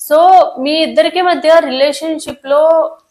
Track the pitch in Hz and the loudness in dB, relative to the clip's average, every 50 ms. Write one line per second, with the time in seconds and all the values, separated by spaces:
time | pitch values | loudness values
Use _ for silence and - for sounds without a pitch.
0 | - - 294 311 339 370 381 359 320 - - 254 262 285 311 320 320 254 226 302 | -6 -2 0 2 4 4 4 4 4 2 -4 -8 -6 -4 -2 -2 -2 -2 0 0
1 | 320 330 330 359 359 359 339 277 277 311 330 330 311 277 254 262 269 294 285 - | 0 0 0 -2 -2 -2 -2 -2 2 2 2 2 2 0 -2 -2 -2 -2 -2 -4
2 | 320 320 320 311 - 302 269 - - 269 277 294 311 320 330 320 311 - - _ | -6 -8 -8 -8 -10 -14 -16 -12 -6 -2 0 2 2 2 2 2 0 -2 -6 _
3 | _ - | _ -4